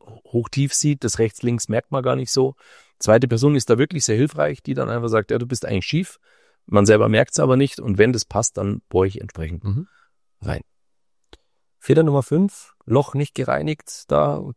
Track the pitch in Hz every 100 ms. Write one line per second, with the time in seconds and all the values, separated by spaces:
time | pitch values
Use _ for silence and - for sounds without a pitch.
0 | - - _ 120 113 - 139 - 151 143
1 | 117 - 113 - 120 117 - 110 - 135
2 | 131 131 127 135 131 - _ - _ -
3 | - 113 127 117 143 143 - 117 147 156
4 | - 110 147 151 147 139 - 135 131 117
5 | 117 110 104 117 120 123 - 98 - 151
6 | 185 - _ _ _ _ - 104 101 107
7 | 110 110 - - 143 127 139 - - 95
8 | 110 117 - 104 117 - 101 101 - 92
9 | 95 98 101 - 80 82 101 104 190 _
10 | _ _ _ _ - - - _ _ _
11 | _ _ _ - _ _ _ _ - 139
12 | 160 139 127 151 196 - - _ - 120
13 | 147 135 147 - 127 135 151 156 - -
14 | - - 147 151 143